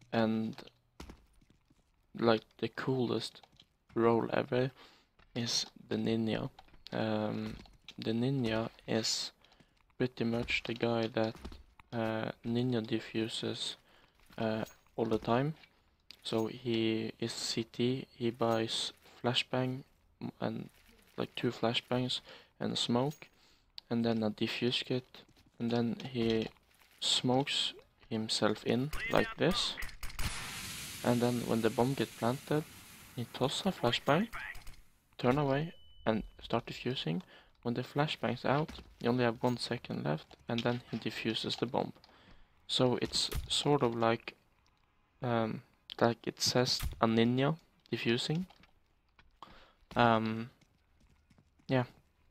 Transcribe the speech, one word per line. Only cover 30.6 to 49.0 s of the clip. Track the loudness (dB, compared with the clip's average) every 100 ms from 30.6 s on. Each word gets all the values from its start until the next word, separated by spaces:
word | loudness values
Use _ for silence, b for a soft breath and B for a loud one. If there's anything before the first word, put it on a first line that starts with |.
| -10 -10 -10 -2
and | 2 4
then | 4 0 0
when | 2
the | 2
bomb | 2 2
gets | 2 -2 -2
planted, | -2 -2 -2 -2 -2 -14 -20 -20 -14 -8
he | -8
tosses | -2 -2 0 -2
a |
flashbang, | 0 0 0 2 2 2 -4 -10 -10 -12 -16 -20 _ _ -2
turn | 2 4
away, | 4 2 -2 -8 -20 -6 0
and | 0 -2 -12
start | -2 -2 -2
defusing. | -6 -4 -4 -2 -4 -6 B B B
When | -4 -4
the |
flashbang's | -4 -2 0 0 -4 -2 2
out, | 2 0 -6 -18 -4
you | 0
only | 4
have | 2 2
one | 0 0
second | -2 -4 -4 -4 -2
left, | -2 -4 -20 -6
and | -2
then | 0 -2 -4
he | -6
defuses | -6 -4 -4 -2 -4 -2
the | -2
bomb. | 0 -2 -6 b b b b b b -4
So | 2 4 2
it's | 0 -2 -2 -4 -2
sort | 0 4 4
of | 4 4
like, | 2 2 -2 -18 _ _ _ _ _ _ _ -8
um, | -2 0 0 -4 -12 _ -12 2
like | 2 2 -6
it | -4
says, | 0 2 2 0 -2 2
a | 2
ninja | 4 4 4 2 0 _ _ -6
defusing. | -2 0 0 0 -2 -4 -12 -20 _ _ _